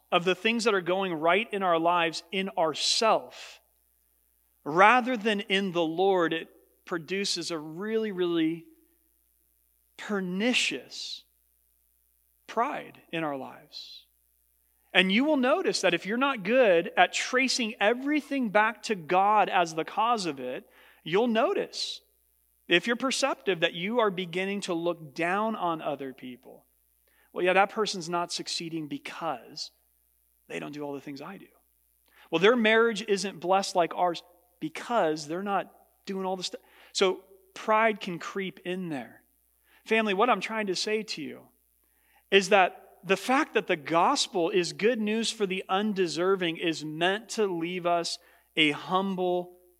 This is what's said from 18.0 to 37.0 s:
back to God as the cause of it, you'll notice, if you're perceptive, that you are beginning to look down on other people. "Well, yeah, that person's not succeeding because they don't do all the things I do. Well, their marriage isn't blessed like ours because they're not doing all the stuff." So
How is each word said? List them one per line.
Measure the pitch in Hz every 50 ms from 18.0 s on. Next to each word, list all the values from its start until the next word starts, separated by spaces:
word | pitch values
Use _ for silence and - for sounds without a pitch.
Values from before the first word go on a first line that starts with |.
| 262 285 302 302 285 - 277 277 247 214
back | 175 208 214 220 - - -
to | - 226
God | 185 160 143 175 185 196 202 214 214 190 185
as | 208 190 175 165 160
the | 160 156
cause | - - 190 220 233 247 220 190
of | 170 143 135
it, | 127 123 127 165 220 _ _ - - - _ _ -
you'll | 160 160 196 240 247
notice, | 220 220 254 339 403 359 175 - - - - - - - _ _ _ _ _ _ _ _ _ _ _ _ _
if | - 170 175 -
you're | 233 247
perceptive, | 226 254 262 - - - 269 226 - - 208 185 170
that | 170 165 165
you | 175 175 196 233 247
are | 220 208
beginning | 185 165 185 170 160 185 190 196 202 202 190
to | - 180
look | 165 170 175 175 165 160 147 135
down | - 165 175 180 202 220 226 220
on | - 175 175 165 156
other | 147 160 147 135 139 135 131
people. | - - 127 123 120 - 117 113 - _ _ _ _ _ _ _ _ _ _ _ _ _ _ -
"Well, | - 175
yeah, | 180 185
that | 190 196 196
person's | - 220 214 185 - 190 160 165
not | 175 175 175 170
succeeding | - - 160 - - - 175 165 156 165 156 139
because | 143 139 - - - - 170 160 139 117 117 - - 156 - - _ _ _ _ _ _ _ _ _ _ _ _ _ _ _ -
they | 151 165
don't | 165 156 147
do | 147 147
all | 143 143
the | 139
things | 131 151 139 135 143
I | 170 196 175
do. | 123 - _ _ _ _ _ _ _ _ _ _ _ _ _ _ - -
Well, | - 165
their | 170 214 254
marriage | 247 220 214 220 226 226 233 226 190 220
isn't | - 202 196 180 196 180 165
blessed | 151 170 190 196 196 - -
like | 185 165 165 -
ours | - 180 180 170 - - _ _ _ _ _ _ -
because | 160 156 - - - - 240 226 185 160 156 156 147 147
they're | 160 180 196
not | 202 202 185 160 - - _ _ _ _ _ -
doing | - 196 190 190
all | 185 190
the | 185 175
stuff." | - - - _ _ _ - - - -
So | -